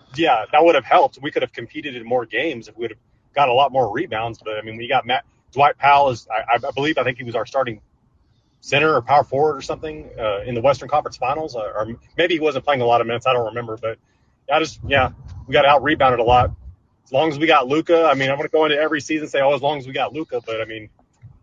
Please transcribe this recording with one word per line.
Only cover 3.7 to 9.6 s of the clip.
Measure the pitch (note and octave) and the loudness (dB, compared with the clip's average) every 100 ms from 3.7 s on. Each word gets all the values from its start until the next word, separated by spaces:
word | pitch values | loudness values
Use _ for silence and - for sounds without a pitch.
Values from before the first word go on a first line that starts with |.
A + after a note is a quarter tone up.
more | C3 A#2 | 2 -2
rebounds. | A#2 - A2 A#2 A2+ | -2 -6 -6 -8 -10
But | - G#2+ | -10 -10
I | |
mean, | A2 A2+ | -10 -12
we | A#2+ | -2
got | C#3 | -2
Matt, | - - - _ _ | 0 -4 -6 _ _
Dwight | - C#3+ - | 0 2 2
Powell | C#3 C#3+ C#3 | 4 4 4
is, | A#2+ - | 0 -6
I, | A2 A2+ A#2+ C3+ | -6 -2 -2 -2
I | |
believe, | C3+ D3 D#3 | -4 -2 -2
I | |
think | B2 B2 | -2 -4
he | |
was | B2+ | -6
our | A#2 | -6
starting | G#2+ C#3 B2+ G#2+ _ _ _ _ _ _ _ _ | -4 -4 -4 -6 _ _ _ _ _ _ _ _
center | - C#3+ D#3 | -2 0 2
or | C#3+ | 2
power | A#2+ C#3+ | 2 2
forward | C3 C3+ D3+ | 2 0 0
or | C#3 | -2